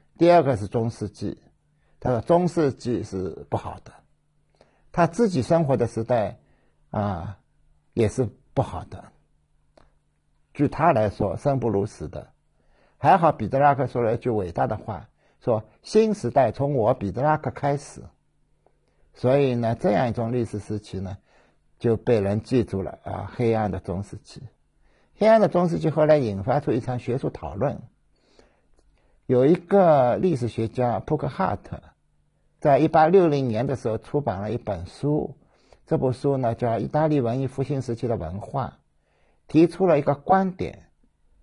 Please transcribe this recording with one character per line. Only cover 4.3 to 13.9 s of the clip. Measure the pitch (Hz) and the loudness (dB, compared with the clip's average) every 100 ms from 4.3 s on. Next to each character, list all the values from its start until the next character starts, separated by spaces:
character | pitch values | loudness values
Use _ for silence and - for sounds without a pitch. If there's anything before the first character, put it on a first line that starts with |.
| _ _ _ _ _ _ | _ _ _ _ _ _
他 | - 170 | 0 0
自 | 170 233 | 2 0
己 | 170 | 2
生 | 113 165 147 | 2 2 2
活 | 127 | 2
的 | 117 | 0
时 | - | -2
代， | 110 120 101 - _ _ _ _ _ | -2 0 -2 -6 _ _ _ _ _
啊， | 104 101 87 80 101 _ _ _ _ _ | -4 -4 -4 -8 -14 _ _ _ _ _
也 | - 107 | -2 -2
是 | - 113 - _ - | 0 -6 -6 _ -4
不 | |
好 | - 92 | -4 -6
的。 | - - - _ _ _ _ _ _ _ _ _ _ _ _ _ _ | -14 -18 -20 _ _ _ _ _ _ _ _ _ _ _ _ _ _
据 | - 143 | -2 -2
他 | - 165 | 2 2
来 | 127 107 | 4 0
说， | - 101 - | 0 -4 -2
生 | 147 135 | -2 0
不 | 117 | 0
如 | 101 | -2
死 | 101 - 76 | -2 -6 -14
的。 | - - _ _ _ _ _ _ _ | -14 -18 _ _ _ _ _ _ _
还 | 143 180 | 4 4
好 | 165 | 4
彼 | - 107 | 0 -2
得 | 135 | 2
拉 | 143 | 2
克 | 135 | 2
说 | 127 | -2